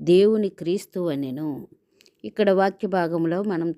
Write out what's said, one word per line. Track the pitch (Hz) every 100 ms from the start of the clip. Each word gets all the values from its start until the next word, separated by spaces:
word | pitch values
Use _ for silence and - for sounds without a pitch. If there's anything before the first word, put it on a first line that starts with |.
దేవుని | 147 180 208 220 196
క్రీస్తు" | - 160 196 - 185
అనెను. | 175 139 139 131 156 131 - _ _ _ _ _ 214
ఇక్కడ | - 202
వాక్య | 190 196 190 202
భాగంలో | 185 165 170 165 175
మనం | 208 170 165